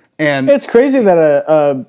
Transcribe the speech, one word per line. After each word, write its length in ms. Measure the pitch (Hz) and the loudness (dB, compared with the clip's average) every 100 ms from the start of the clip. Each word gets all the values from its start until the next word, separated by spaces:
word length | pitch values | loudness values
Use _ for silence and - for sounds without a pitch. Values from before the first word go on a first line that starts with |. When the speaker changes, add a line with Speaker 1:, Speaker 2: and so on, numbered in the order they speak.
| _ - | _ -6
Speaker 1:
And 300 | 151 143 131 | -4 -2 0
Speaker 2:
It's 180 | 285 - | -2 0
crazy 320 | 233 277 262 | 0 2 0
that 180 | 202 170 | 0 2
a, 680 | 156 143 147 156 147 135 | 2 0 0 0 0 -4